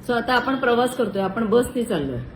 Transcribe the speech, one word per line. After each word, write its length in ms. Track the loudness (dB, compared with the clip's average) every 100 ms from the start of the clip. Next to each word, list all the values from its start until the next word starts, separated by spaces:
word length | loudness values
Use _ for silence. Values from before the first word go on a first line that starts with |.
| 0
So 80 | -2
आता 160 | 2
आपण 240 | 0 0 0
प्रवास 400 | 2 2 2 0
करतोय, 260 | -2 0
आपण 240 | -2 -2 2
बसनी 360 | 2 2 -2
चाललोय 360 | -2 -2 -2 -6 -8